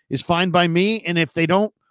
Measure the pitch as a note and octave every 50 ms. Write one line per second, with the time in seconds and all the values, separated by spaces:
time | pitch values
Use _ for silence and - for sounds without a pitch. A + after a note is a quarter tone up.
0 | _ - - B2+ - - E3+ E3+ F#3 F#3 D#3+ F3 F3 E3+ E3 F3 F#3+ G#3 A3 A3
1 | - E3 E3+ E3+ E3 - - E3+ E3 D#3 F3 G3 G#3+ G#3+ _ _ _ _